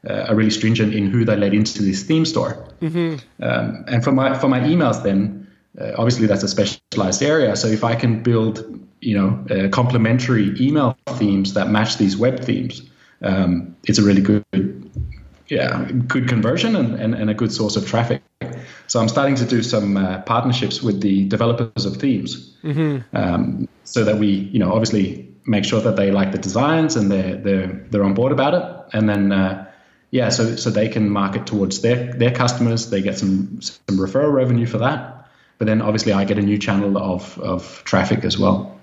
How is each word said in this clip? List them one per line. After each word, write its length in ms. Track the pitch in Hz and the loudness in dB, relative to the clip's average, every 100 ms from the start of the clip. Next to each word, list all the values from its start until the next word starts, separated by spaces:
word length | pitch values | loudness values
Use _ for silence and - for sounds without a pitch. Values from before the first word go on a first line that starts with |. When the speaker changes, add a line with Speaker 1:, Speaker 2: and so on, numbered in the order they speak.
| - | -6
Speaker 1:
uh, 180 | 104 - | -6 -2
are 60 | 110 | 2
really 140 | 110 | 2
stringent 460 | - 110 113 107 104 | 2 0 2 0 0
in 140 | 101 | 0
who 140 | 117 110 | 0 2
they 100 | 104 | 2
let 180 | 101 | 2
into 300 | 104 107 - | 2 0 0
this 200 | 101 92 | -2 -2
theme 220 | - 160 160 | 0 0 2
store. 400 | - - - - - | 0 -4 -6 -14 -8
Speaker 2:
Mm-hmm. 600 | 160 170 170 151 - - | -4 -2 -2 -4 -12 -8
Speaker 1:
Um, 400 | - 62 113 - - | -2 -2 -2 -6 -4
and 160 | 120 | -2
for 100 | 139 | 2
my, 240 | 131 135 135 | 2 2 2
for 100 | 139 | 0
my 140 | 127 | 2
emails 420 | 147 170 139 107 | 2 2 2 0
then, 440 | 101 98 101 - - _ _ - | 0 0 0 -6 -16 _ _ -12
uh, 120 | 113 - | -8 0
obviously 280 | 113 123 110 | 0 2 2
that's 180 | 98 | 2
a 40 | 98 | 0
specialized 760 | - 101 - _ 110 95 - | 0 -2 -2 _ -2 0 0
area. 340 | 143 156 123 101 | 2 2 2 0
So 120 | 113 | 0
if 160 | 107 | 0
I 120 | 117 117 | 0 0
can 280 | 123 110 | 0 2
build, 640 | 120 117 110 107 - - - _ | 2 2 2 -2 -10 -16 -18 _
you 160 | - 101 | -2 2
know, 280 | 98 - - 98 | 2 0 -2 0
uh, 140 | 98 | 0
complementary 880 | 101 123 123 110 127 - 117 98 98 | 2 2 2 4 2 2 2 2 2
email 380 | 131 151 127 - - | 2 4 2 -2 -8
themes 480 | - 104 98 95 | -2 0 2 0
that 160 | 104 95 | 0 0
match 280 | 107 110 - | 2 0 2
these 200 | 98 95 | 0 2
web 220 | 123 - | 0 0
themes, 420 | - - - - - _ _ _ | -4 -4 -4 -10 -20 _ _ _
um, 540 | - 95 90 87 90 - | -2 0 2 0 -4 -8
it's 160 | - 107 | 0 4
a 40 | |
really 180 | 101 98 | 4 4
good, 240 | 98 104 - 95 95 - - - - - - - - | 4 2 2 -2 -2 -6 -12 -10 -10 -12 -20 -20 -6
yeah, 420 | 147 131 - - 127 120 | -2 -2 -4 -2 -2 0
good 200 | 131 120 | 0 0
conversion 460 | 117 104 175 226 208 | 0 2 0 0 0
and, 200 | 120 101 | 0 -2
and, 180 | 110 117 | -2 0
and 140 | 107 | -2
a 40 | |
good 180 | 107 113 | 0 -2
source 240 | - 104 - | 0 -2 -2
of 100 | - | -2
traffic. 360 | 113 120 120 _ _ 127 123 - - - | -2 0 -2 _ _ -12 -12 -16 -20 -4
So 120 | 120 | 0
I'm 100 | 110 | 2
starting 260 | 143 139 131 | 2 2 2
to 100 | 120 | 2
do 160 | 120 | 0
some, 360 | 107 113 101 98 | 2 0 0 0
uh, 240 | 92 95 | 0 -4
partnerships 600 | - 113 127 127 131 - | 0 0 2 0 -2 -2
with 200 | 120 98 | -2 0
the 240 | 104 98 98 | 2 2 2
developers 580 | 101 117 117 117 - 101 | 2 2 0 -2 -4 -4
of 120 | - | -2
themes, 480 | 139 127 - - - _ | 0 0 -2 -12 -16 _
Speaker 2:
Mm-hmm. 520 | 156 147 156 139 117 - | -4 -2 0 -2 -4 -4
Speaker 1:
um, 540 | 95 90 - - - _ - | 0 0 -2 -4 -8 _ -6
so 180 | 120 | 0
that 140 | 104 104 | 2 2
we, 100 | 104 | 2
you 320 | 98 98 117 | 0 0 0
know, 140 | 92 | 2
obviously 600 | 107 110 110 92 - - - - | 2 2 0 0 -4 -14 -12 -2
make 180 | 104 95 | 0 2
sure 140 | 110 | 0
that 140 | 110 98 | 2 2
they 160 | 98 | 2
like 200 | 98 95 | 2 0
the 60 | 104 | -2
designs 580 | 98 101 143 160 160 117 | -4 0 2 2 0 0
and 140 | 101 | 0
they're, 260 | 98 92 90 | 0 -2 -4
they're, 320 | 101 95 92 92 - | -2 0 -2 -8 -4
they're 140 | 104 | 0
on 100 | 98 | 2
board 180 | 98 127 | 2 2
about 220 | 143 139 | 2 2
it. 440 | 175 - - - 110 | 0 -2 -12 -6 0
And 100 | 107 | 2
then, 240 | 101 98 | 2 2
uh, 340 | 98 95 95 - - _ _ _ | 2 0 -2 -12 -20 _ _ _
yeah, 180 | 127 113 | -2 0
so, 260 | - 113 117 | 0 0 -2
so 160 | 127 | -2
they 180 | 101 110 | 0 0
can 200 | 110 104 | 0 0
market 360 | 101 98 98 - | 0 -2 -4 -4
towards 360 | 104 95 - | -2 -2 0
their, 300 | 117 123 - | 0 0 -2
their 180 | - 151 | 0 0
customers. 580 | 127 123 - 117 113 - | 2 0 2 0 0 -2
They 120 | 98 | -2
get 160 | 98 95 | -2 -2
some, 440 | 98 95 - - | 0 0 -2 -8
some 180 | - - - | -12 -14 -4
referral 420 | 95 95 131 147 | -2 0 2 2
revenue 320 | 139 123 120 117 | 2 2 2 0
for 140 | 110 | 0
that. 480 | 123 151 - - - _ _ _ | -2 -2 -8 -18 -20 _ _ _
But 80 | 107 | 0
then 160 | 110 | 2
obviously 320 | 107 107 113 | 2 0 2
I 120 | 98 98 | 2 2
get 120 | 104 | 2
a 40 | |
new 160 | 101 104 | 2 0
channel 400 | - 101 101 98 | 0 0 2 0
of, 420 | 95 90 - - | -2 -4 -6 -10
of 420 | 95 85 - - - | -6 -6 -6 -16 0
traffic 400 | 95 92 107 - | 0 2 0 0
as 120 | 98 | 0
well. 400 | 98 95 - - | 2 2 -2 -16